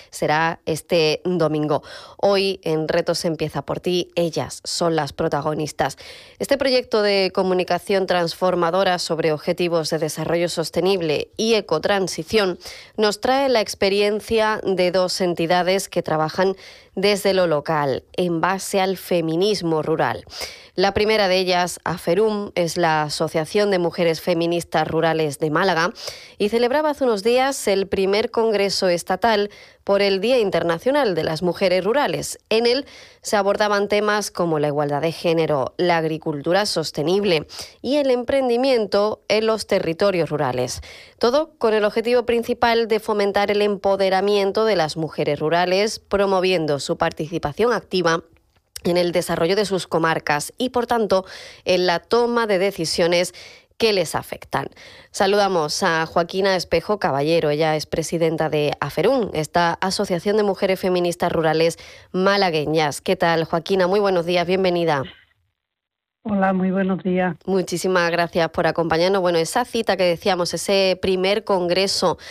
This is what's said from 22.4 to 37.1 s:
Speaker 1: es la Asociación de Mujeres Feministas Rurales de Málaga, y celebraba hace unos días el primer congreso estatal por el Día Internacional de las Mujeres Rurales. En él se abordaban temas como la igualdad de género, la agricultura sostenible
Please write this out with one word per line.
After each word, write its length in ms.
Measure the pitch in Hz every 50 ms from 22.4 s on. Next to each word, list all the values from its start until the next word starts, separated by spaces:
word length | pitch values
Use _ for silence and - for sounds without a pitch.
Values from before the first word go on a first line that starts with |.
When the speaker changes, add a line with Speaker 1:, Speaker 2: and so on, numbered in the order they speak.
| 202 202 -
Speaker 1:
es 240 | 180 175 160 - 175
la 260 | 175 160 156 156 151
Asociación 680 | 151 - - 165 156 - 165 156 - - 208 202 208
de 80 | 196 180
Mujeres 420 | 170 165 - - 170 170 160 156
Feministas 640 | - 185 175 165 170 170 170 170 165 - - 160 156 156
Rurales 520 | 156 160 160 160 160 156 156 147 139 -
de 100 | 160 156
Málaga, 420 | 147 143 165 190 170 160 165 - - - - - - - - - - -
y 120 | 196 208
celebraba 420 | 226 233 240 233 269 302 311 302
hace 120 | 285 - 269
unos 200 | 247 220 196 190
días 440 | 233 240 254 262 277 269 - - 226
el 200 | 196 196 196 196
primer 420 | - 196 190 185 196 214 226 233
congreso 600 | - 233 226 226 208 202 202 196 185 - 190 180
estatal 600 | 175 170 - - 185 185 - 233 220 202 202 202 - - - - - _ -
por 180 | - 202 202
el 200 | 202 202 196 190
Día 180 | 185 233 262 247
Internacional 760 | 214 190 170 165 170 170 165 170 - 254 277 294 262 214 175
de 100 | 160 160
las 200 | 160 160 156 185
Mujeres 400 | 175 165 - 196 180 180 185 170
Rurales. 560 | 202 233 294 269 196 156 139 - - - - _ -
En 160 | 214 226 233 233
él 180 | 247 277 285 - - - - - - _
se 160 | - - 220 202
abordaban 500 | 196 196 202 202 214 208 208 202 202 196
temas 440 | 214 208 208 208 208 214 202 -
como 260 | - - 175 170 160 147
la 100 | 147 147
igualdad 340 | 139 147 147 143 147 143
de 100 | 151 165
género, 600 | 156 - - 170 160 165 160 147 151 139 123 - - -
la 200 | - - 170 165
agricultura 680 | 160 156 160 156 - 160 147 143 135 160 175 196 214
sostenible 840 | 208 - 170 151 - - 160 143 165